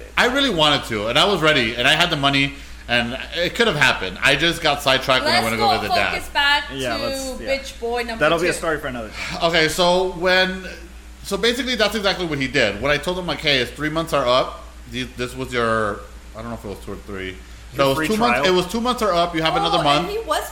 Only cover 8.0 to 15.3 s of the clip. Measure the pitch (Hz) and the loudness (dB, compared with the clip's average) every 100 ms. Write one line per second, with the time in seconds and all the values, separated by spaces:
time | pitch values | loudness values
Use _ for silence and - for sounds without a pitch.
8 | 240 226 151 165 175 - 170 151 143 123 | -4 0 2 4 2 0 -2 -2 -4 -8
9 | 110 - - 175 170 170 156 151 175 180 | -10 -10 -8 -2 2 4 2 4 4 4
10 | 185 175 185 185 185 190 180 170 - - | 2 0 2 4 2 -2 -10 -14 -16 -18
11 | - - - 196 226 247 254 240 202 214 | -18 -16 -8 -2 0 0 -2 0 0 2
12 | 196 170 175 143 135 139 110 101 131 147 | 0 0 -2 -2 0 2 2 2 0 0
13 | 180 180 175 143 151 135 120 - 151 160 | -2 -4 -4 -2 0 2 0 -4 -4 -2
14 | 160 143 123 127 175 - - - - 120 | 0 0 2 2 2 -6 -16 -18 -12 -8
15 | 123 120 123 | -8 -6 -8